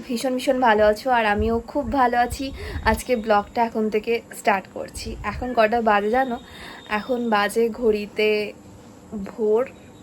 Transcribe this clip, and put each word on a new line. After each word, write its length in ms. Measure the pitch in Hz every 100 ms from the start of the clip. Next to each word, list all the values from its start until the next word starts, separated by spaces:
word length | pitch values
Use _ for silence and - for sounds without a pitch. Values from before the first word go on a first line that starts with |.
| 226
ভীষণ 260 | 233 262
ভীষণ 260 | 254 285 254
ভালো 260 | 254 214 214
আছো, 240 | 214 269
আর 160 | 240 220
আমিও 340 | 208 214 226 233
খুব 260 | 294 240
ভালো 260 | 277 247 247
আছি। 340 | 240 - 269 - - -
আজকে 320 | 214 220 - 247
ব্লগটা 460 | 220 208 202 -
এখন 280 | 233 226 214
থেকে 300 | 214 214 233 - -
স্টার্ট 260 | - 196 -
করছি। 420 | - - - 226 226
এখন 300 | 214 208 254 240
কটা 240 | 214 240
বাজে 300 | 226 208 208
জানো? 280 | 247 262 233 - - - - -
এখন 400 | 214 208 247 240
বাজে 380 | 208 202 208 233
ঘড়িতে 840 | 220 240 208 208 - 214 208 208 - - - - - - 220
ভোর 420 | 196 - 214 214 269 - - -